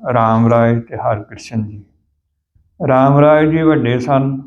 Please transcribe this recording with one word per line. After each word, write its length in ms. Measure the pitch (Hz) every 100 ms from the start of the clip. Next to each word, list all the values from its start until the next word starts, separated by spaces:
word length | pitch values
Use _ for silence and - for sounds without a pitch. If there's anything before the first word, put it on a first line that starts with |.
| 131
ਰਾਮ 340 | 120 113 113 117
ਰਾਏ 340 | 117 117 117
ਤੇ 160 | 117 117
ਹਰਕ੍ਰਿਸ਼ਨ 680 | 123 107 104 110 - 113 104
ਜੀ। 180 | 104 - _ _ _ _ _ _ _ _ _ 160
ਰਾਮ 300 | 131 135 143
ਰਾਏ 320 | 147 151 156
ਜੀ 120 | 160
ਵੱਡੇ 360 | 160 147 120 123
ਸਨ 440 | 127 135 135 135